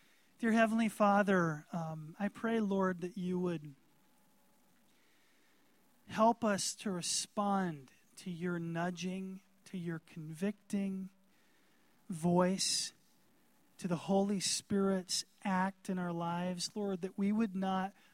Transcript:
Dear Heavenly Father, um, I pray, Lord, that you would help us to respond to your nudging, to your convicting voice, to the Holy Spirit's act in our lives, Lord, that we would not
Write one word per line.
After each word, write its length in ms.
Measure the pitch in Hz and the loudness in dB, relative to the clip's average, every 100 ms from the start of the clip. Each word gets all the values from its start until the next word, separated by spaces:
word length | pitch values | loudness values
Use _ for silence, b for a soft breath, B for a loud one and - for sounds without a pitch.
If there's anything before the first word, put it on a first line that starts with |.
| b b b b | b b b b
Dear 140 | 233 | 2
Heavenly 360 | 220 226 226 226 | 6 6 4 2
Father, 760 | - 208 202 202 185 165 151 - | 4 6 6 6 6 4 0 -6
um, 420 | 175 160 156 156 180 | -6 -6 -8 -10 -6
I 100 | 202 | -6
pray, 300 | - 226 226 | -2 -2 0
Lord, 420 | 208 196 185 175 | 2 2 2 0
that 160 | 175 185 | -6 -4
you 200 | 180 180 | -2 0
would 380 | 180 165 151 135 _ _ _ _ _ _ _ _ _ _ _ b b b b b b b b b b _ - | 0 -4 -8 -18 _ _ _ _ _ _ _ _ _ _ _ b b b b b b b b b b _ -6
help 360 | 175 214 202 | 4 4 4
us 300 | 220 190 - - | 2 0 -2 -4
to 140 | 220 | -4
respond 1000 | 180 - - - - 202 196 180 147 127 - _ - | -4 -2 -4 -4 -2 0 0 0 -4 -12 -20 _ -14
to 80 | 190 | -10
your 260 | 165 180 175 | -4 -4 -2
nudging, 840 | 170 165 175 175 180 185 190 190 _ _ - | -4 -2 -4 -4 -6 -6 -8 -12 _ _ -12
to 120 | 190 | -8
your 240 | 170 165 - | -6 -8 -10
convicting 1000 | - 156 156 196 208 - 202 196 190 190 _ _ b b b b b b b b | -14 -12 -4 -4 -4 -6 -4 -2 -4 -8 _ _ b b b b b b b b
voice, 840 | 165 175 175 180 190 - - - - _ _ _ _ _ _ _ - | -2 2 4 4 2 0 -2 -4 -10 _ _ _ _ _ _ _ -8
to 100 | 180 | -4
the 80 | 165 | -2
Holy 440 | - 196 202 202 | 2 2 2 0
Spirit's 840 | - - - 196 196 190 180 - - - | -2 -4 -2 2 2 0 -2 -6 -6 -6
act 460 | 208 185 190 - - | -2 0 0 -4 -6
in 100 | 180 | -4
our 120 | 175 | -2
lives, 600 | 170 170 175 180 180 - | -2 -2 -2 -4 -4 -6
Lord, 280 | 214 202 185 | -4 -4 -4
that 160 | 185 202 | -4 -2
we 140 | 202 | 0
would 240 | 214 226 185 | 2 0 -2
not 380 | 190 190 190 - b | 0 0 -2 -8 b